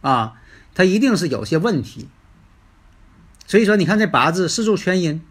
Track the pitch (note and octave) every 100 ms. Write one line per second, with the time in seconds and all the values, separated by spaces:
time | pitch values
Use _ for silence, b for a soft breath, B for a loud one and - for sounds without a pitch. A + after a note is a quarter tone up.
0 | C#3 B2+ A2+ b b b b - F#3+ G3+
1 | C4+ G#3 E3+ A#2+ G#2 D#3+ G#3 F3 - -
2 | - _ _ - - _ _ _ _ -
3 | - - - _ - G3 G#3 G#3 E3+ G#3
4 | G#3+ B2+ C3+ E3+ F3 - A3 G3+ - F#3
5 | E3+ D#3 -